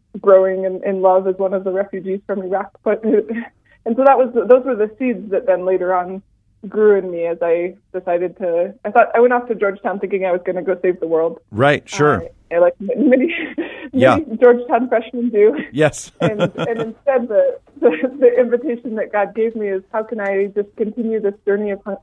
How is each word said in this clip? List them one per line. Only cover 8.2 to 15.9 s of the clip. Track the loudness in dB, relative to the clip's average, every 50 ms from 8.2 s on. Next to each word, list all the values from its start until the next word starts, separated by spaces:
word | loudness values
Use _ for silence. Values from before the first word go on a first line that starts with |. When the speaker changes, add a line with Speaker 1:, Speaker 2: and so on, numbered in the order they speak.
| -2 -4 -6 -6
Speaker 1:
to, | -4 -2 -2 -2 -2 -4 -6 _ -8
I | 0
thought, | 2 4 4 4 4
I | 4
went | 4 4
off | 2 0 -2 -4
to | -4
Georgetown | -2 -2 -2 -2 -4 -6 -6 -6 -6
thinking | -4 -4 -2 -2 0
I | -2
was | -2 -2 -2
gonna | -4 -6 -4
go | -4 -4 -4 -2
save | -2 -2 -2 -2
the | -2 -2
world. | 0 0 0 -2 -4 -8 _ _
Speaker 2:
Right, | -2 0 2 2 2 0 -4 -6
sure. | -2 2 2 4 2 2 -2
Speaker 1:
Uh, | -8 -14 _ _ -4 0
I, | 2
like | 2 2 2 0
many, | -6 -6 -2 0 2 4 4 4 2 0 -4 -6 -8 -8
<laughs> | -8
many | -8 -10 -10 -12 -14 -14 -6
Speaker 2:
Yeah. | 0 2 4 4 4 2 0 -4 0 2
Speaker 1:
Georgetown | 2 2 2 -2 -2 -2 -2 -2 0 0
freshmen | -2 -2 -4 -6 -6 -4 -4 -2
do. | 2 2 4 2 2 0 -6 -6
Speaker 2:
Yes. | -2 0 0 0